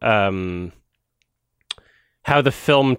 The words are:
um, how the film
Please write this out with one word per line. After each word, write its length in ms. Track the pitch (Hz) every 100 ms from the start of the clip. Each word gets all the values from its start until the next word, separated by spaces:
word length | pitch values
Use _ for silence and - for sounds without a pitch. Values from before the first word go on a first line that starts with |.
um, 720 | 113 107 98 95 92 90 90 - _ _ _ _ _ _ _ _ - - _ _ _ _
how 180 | - 143
the 120 | 135
film 440 | - - 139 135